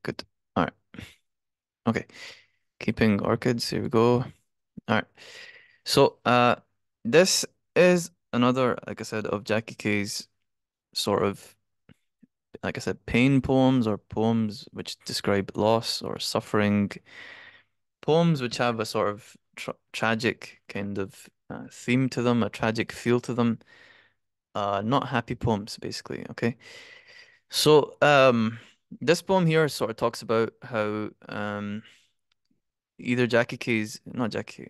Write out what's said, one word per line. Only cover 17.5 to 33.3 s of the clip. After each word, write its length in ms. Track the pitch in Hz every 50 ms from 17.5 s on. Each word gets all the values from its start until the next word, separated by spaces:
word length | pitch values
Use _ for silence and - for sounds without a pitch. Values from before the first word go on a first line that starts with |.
| - - _ _ _ _ _ _ _ _ -
Poems 400 | - 151 165 170 170 160 139 127
which 160 | 120 - -
have 220 | 123 120 117 113
a 60 | 107
sort 220 | - - 110 104 104
of 260 | 104 104 - - - _ _ _ _
tra-, 180 | - - - - - _ _ -
tragic 640 | - - 110 113 110 113 113 - - - - - _ _ _
kind 300 | - 98 101 101 101 101
of, 320 | 98 - - - - - _ _ _ _
uh, 200 | - 117 113 120
theme 400 | - - - - 120 131 135 127
to 100 | - -
them, 220 | 117 123 120 120 110
a 80 | 104
tragic 420 | - - - 113 110 120 110 - -
feel 260 | - - 120 120 123
to 120 | - - 123
them. 280 | 123 120 117 113 - - _ - - - - - _ _ _ _ _ _ _ _ _ _ _ _
Uh, 300 | 101 101 101 101 98 101
not 240 | 110 135 139 - 123
happy 280 | 135 117 117 - 127
poems, 420 | - - 120 113 101 101 110 - -
basically, 480 | - - - - - - - - - -
okay? 280 | - - - 117 - - - - - - - - - - - _ - - - - _ _ _ _
So, 460 | - - - 151 151 151 135 - - _ 143
um, 560 | 147 147 139 131 131 123 117 110 113 117 117 - - _ _ _ _ - -
this 220 | - 127 165 175 -
poem 240 | - 196 185 180
here 220 | 160 160 160 160 143
sort 220 | - - 131 104
of 60 | 113
talks 260 | - 123 120 - - -
about 300 | 104 113 113 113 110 - _ -
how, 480 | - 120 110 107 107 107 107 107 - - _ - -
um, 560 | - 104 104 104 104 104 104 101 104 107 - - - _ _ _ _ _ _ _ _ _ _ _ _ _ _ _ _ _ _ _ _ _
either 300 | - 123 123 123 123
Jackie 280 | 117